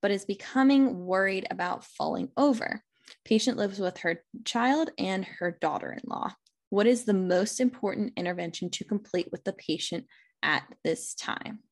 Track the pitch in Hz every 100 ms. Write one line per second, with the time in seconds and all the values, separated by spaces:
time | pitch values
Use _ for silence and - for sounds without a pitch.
0 | 208 196 - 196 - 262 269 277 269 180
1 | 180 185 196 190 - 180 180 - - -
2 | 156 170 180 - 285 226 - - _ _
3 | - - - 220 254 220 202 196 185 180
4 | 175 170 _ - 226 240 247 294 320 -
5 | 190 190 185 - 175 170 160 147 - -
6 | - - - - _ _ _ 202 214 240
7 | 226 196 185 180 214 - 254 254 202 -
8 | 208 - 180 180 175 170 180 - - 208
9 | - 180 170 - - 190 - 151 - 127
10 | 131 _ _ _ 147 151 - - - 160
11 | - - - - - 214 _